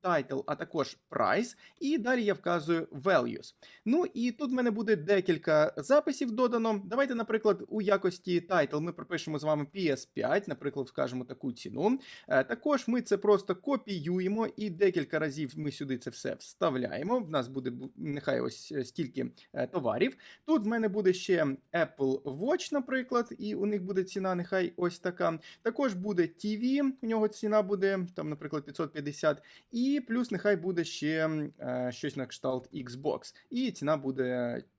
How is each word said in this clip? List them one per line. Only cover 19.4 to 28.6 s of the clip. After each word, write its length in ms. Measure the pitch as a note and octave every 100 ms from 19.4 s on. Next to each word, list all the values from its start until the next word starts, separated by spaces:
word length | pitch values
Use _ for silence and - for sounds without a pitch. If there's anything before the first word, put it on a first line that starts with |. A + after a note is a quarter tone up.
| -
е, 140 | - B2
товарів. 500 | F3+ B2 A2 A#3 - - - -
Тут 180 | D#4
в 40 | G#3
мене 200 | A#3 A3
буде 260 | G3+ F#3
ще 420 | F3+ - F3 D3+ C3+ _
Apple 480 | E3+ D#3 - C3+ C3+
Watch, 520 | C#3+ C3+ A3+ F4+ -
наприклад, 560 | D4 C4 C4 B3+ A#3+ A#3 -
і 180 | G#3 G#3
у 100 | G3+
них 180 | G#3
буде 200 | F3+ F#3+
ціна 320 | F#3 G3 F#3+ F3+
нехай 380 | F3 F#3+ F3 -
ось 220 | F3 F3
така. 400 | F3+ F3+ F3 E3 - -
Також 320 | A3+ A#3+ C4+
буде 300 | F#3 G3+ F3+
T 220 | E3 - G#3
V, 460 | G#3+ B3 C#4 C#4 C4
у 60 | A3+
нього 200 | A3+ G#3+
ціна 340 | - G#3+ G#3+
буде, 460 | G3 G3+ G3 G3 F3+ F3+
там, 140 | D#3
наприклад, 360 | D3+ D3+ D3+